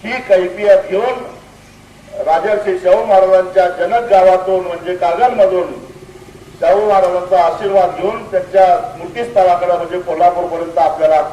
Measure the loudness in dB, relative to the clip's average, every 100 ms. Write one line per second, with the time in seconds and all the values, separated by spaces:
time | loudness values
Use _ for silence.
0 | -8 -10 0 0 0 -2 2 2 2 -4
1 | -4 -6 -12 -18 -20 -20 -20 -20 -20 -20
2 | -18 -8 -2 0 0 -2 -2 -2 2 2
3 | 4 2 4 2 2 0 0 -2 -2 -2
4 | 2 4 6 4 0 -2 -4 -8 -8 -4
5 | -2 0 0 2 2 2 -4 -10 -18 -20
6 | -20 -20 -20 -20 -20 -4 0 2 2 2
7 | 2 -2 0 2 2 -2 0 2 0 -2
8 | -6 -6 -4 -6 0 4 4 2 -2 -12
9 | -12 -10 -2 2 2 2 0 -2 -2 -6
10 | -6 2 2 2 -6 -6 -4 0 -2 0
11 | 2 2 -2